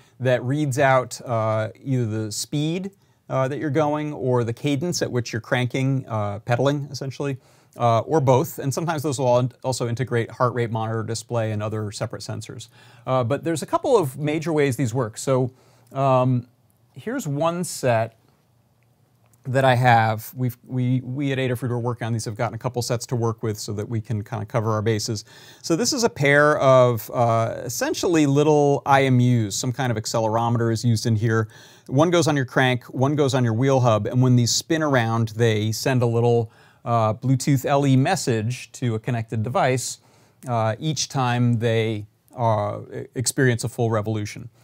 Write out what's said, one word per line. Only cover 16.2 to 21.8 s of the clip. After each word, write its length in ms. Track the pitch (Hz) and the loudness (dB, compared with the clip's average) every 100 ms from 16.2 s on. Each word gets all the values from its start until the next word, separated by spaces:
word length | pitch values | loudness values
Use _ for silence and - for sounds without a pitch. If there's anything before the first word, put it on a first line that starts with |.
| 127 123 - _ _ _ _ | 4 0 -2 _ _ _ _
here's 340 | - 208 269 156 | -14 -8 -8 -6
one 380 | 143 165 175 | -2 -2 -2
set 540 | 180 - 131 117 - - _ _ _ _ _ _ _ _ _ _ _ _ | -6 -4 0 0 0 -8 _ _ _ _ _ _ _ _ _ _ _ _
that 200 | - 127 | -4 2
I 100 | 131 | 4
have. 560 | 123 127 117 110 110 - 127 | 4 6 6 4 -2 -6 -6
We've, 220 | 127 - - | -6 -6 -8
we, 340 | 127 123 127 | -2 0 0
we 320 | 123 127 139 | -2 -6 -4
at 60 | 131 | -2
Adafruit 320 | 131 120 123 | -2 -2 -4
are 80 | |
working 280 | 120 | -4